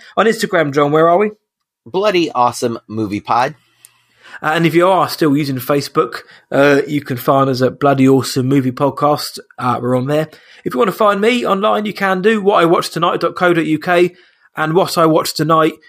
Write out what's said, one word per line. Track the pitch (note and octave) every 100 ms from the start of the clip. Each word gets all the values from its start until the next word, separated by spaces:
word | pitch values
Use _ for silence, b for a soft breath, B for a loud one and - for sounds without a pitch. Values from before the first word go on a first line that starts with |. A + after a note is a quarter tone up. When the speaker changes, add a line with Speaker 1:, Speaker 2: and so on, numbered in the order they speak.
| B -
Speaker 1:
On | G#3
Instagram, | A3 G#3+ F3+ D3+
John, | C#3 C#3+
where | D#3 E3
are | F3
we? | G#3+ G#3+ _ _ _ _ -
Speaker 2:
Bloody | F3+ G#3+ F3+ D#3
Awesome | B2 B2 A2+ B2 A#2 -
Movie | G#2+ G#2+ G#2
Pod. | - A#2+ C3+ D#3 _ B B B B B B B
Speaker 1:
Uh, | D3+
and | D#3+
if | E3
you | D#3+ F3
are | F#3 C#3+
still | - D#3+ C#3+
using | C#3 C3
Facebook, | B2 C#3+ C#3 - - - b b _
uh, | C#3 C#3+ C#3 C#3+
you | D3
can | - B2
find | - C#3 C3+
us | B2
at | B2+ -
Bloody | C#3+ C3+ C3
Awesome | C3+ A#2 - B2+
Movie | C#3 B2+
Podcast. | B2 C#3+ C#3 D3 D3 - - - -
Uh, | B2+ A#2
we're | B2 B2+
on | C3
there. | D3+ D#3 B B B
If | -
you | B3+
wanna | A3+
find | - G#3 G3+
me | G#3+ B3
online, | - F#3+ G#3+ G#3+
you | G#3+
can | - G3 F#3+
do | F#3+ A3
what | G3 G3+
I |
watched | E3+ F3+ -
tonight | E3+ F3 B3
dot | E3+
co | - F3+
dot | E3+ D#3
U | D#3
K | F#3 F3 F3 b b b b -
and | D#3
What | E3 A#3+ -
I | E3
Watched | D#3 C#3+ -
Tonight, | D3+ D#3+ D#3+ -